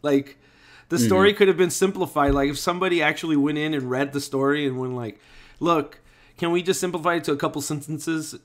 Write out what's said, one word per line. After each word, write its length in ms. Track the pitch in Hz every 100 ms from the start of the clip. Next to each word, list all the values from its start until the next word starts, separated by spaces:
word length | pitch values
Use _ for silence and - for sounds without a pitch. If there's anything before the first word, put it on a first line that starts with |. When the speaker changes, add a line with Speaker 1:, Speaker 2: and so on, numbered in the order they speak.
Speaker 1:
Like, 340 | 147 143 139 - _ _ - - _
the 100 | 170
story 340 | 117 185 196
Speaker 2:
Mm-hmm. 60 | 202
Speaker 1:
could 100 | 196
have 80 | 170
been 140 | 180
simplified. 600 | - 190 196 165 - 143
Like, 160 | 139 139
if 80 | 143
somebody 420 | - 175 185 175
actually 340 | 151 151 165 151
went 220 | 143 151
in 140 | 156
and 140 | 151 127
read 220 | 127 143
the 80 | 139
story 460 | 135 135 135 147 143
and 120 | 127
went 160 | 127
like, 260 | 123 117 - _ - - -
"Look, 400 | 160 165 143 - _ _ _ -
can 140 | 170
we 100 | 175
just 180 | 180 185
simplify 340 | 185 175 160 170
it 80 |
to 80 | 160
a 40 | 143
couple 260 | 160 151
sentences?" 720 | 143 151 143 151 156 160 156 -